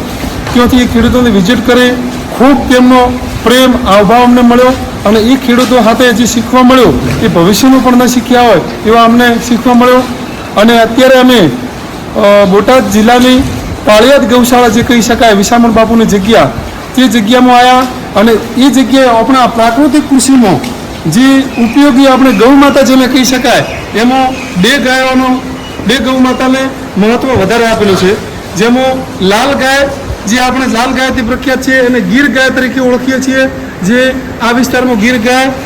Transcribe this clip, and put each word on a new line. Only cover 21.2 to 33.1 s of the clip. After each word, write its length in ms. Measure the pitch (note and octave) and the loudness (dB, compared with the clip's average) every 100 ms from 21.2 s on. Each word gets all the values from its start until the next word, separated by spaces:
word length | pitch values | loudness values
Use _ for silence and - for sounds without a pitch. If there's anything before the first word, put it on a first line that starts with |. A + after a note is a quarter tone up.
| C4 C4+ | 2 2
ઉપયોગી 680 | C4 - A#3 C#4+ C#4+ B3 C4+ | 0 -2 -2 2 2 4 2
આપણે 240 | B3+ C4 | 4 2
ગૌ 180 | G3+ A3+ | 2 4
માતા 320 | C#4 C#4+ C4+ | 4 4 2
જેને 260 | A3+ C4 B3+ | 2 2 2
કહી 160 | C4 | 0
શકાય, 420 | B3 B3+ B3 F#3 C#3 - - G3 | 0 -2 0 -2 -2 -8 -8 -4
એમાં 320 | A#3+ C4 C4 C4 - - | 0 0 -2 -4 -8 -2
બે 160 | G3+ C#4 | 0 0
ગાયોનો, 640 | B3 C4 C4 C4 B3+ B3+ - - - - - | 0 -2 0 0 0 -2 -6 -12 -14 -8 -4
બે 80 | B3+ | -2
ગૌ 220 | A3+ C4 | -2 0
માતાને 500 | B3+ B3+ C4 C4 C4 - - - | 0 0 -2 -2 -4 -8 -8 -2
મહત્ત્વ 440 | G#3 A#3+ C4 A#3 | 0 0 0 0
વધારે 260 | F#3 A3+ A3+ | 0 0 -2
આપેલું 280 | G3+ G3+ F#3 | -2 -2 0
છે. 180 | F#3 A3 - - - F3 | 0 -2 -6 -14 -10 -4
જેમાં 280 | A3+ B3 C4 C4 - - | 0 0 0 -4 -8 -4
લાલ 320 | F#3 G#3 C4 | -2 0 0
ગાય, 360 | C#4 C4 C4+ C#4 - - - G3+ | -2 -2 0 -2 -6 -10 -10 -6
જે 120 | B3 | -2
આપણે 280 | B3+ B3+ B3+ | -2 -2 -4
લાલ 240 | A3 B3+ | -2 -2
ગાયથી 300 | B3+ C4 C4 | -2 -4 -4
પ્રખ્યાત 400 | A3+ B3 - C4 | -4 -4 -4 -4
છે, 200 | C4 C4 B3 | -2 0 0
એને 160 | B3 | 0
ગીર 260 | F#3 A#3 C#4+ | 0 0 0
ગાય 220 | A#3 C4 | 0 -2
તરીકે 300 | C4 B3+ B3+ | -2 -6 -2
ઓળખીએ 400 | B3+ B3 B3+ | -2 -2 -2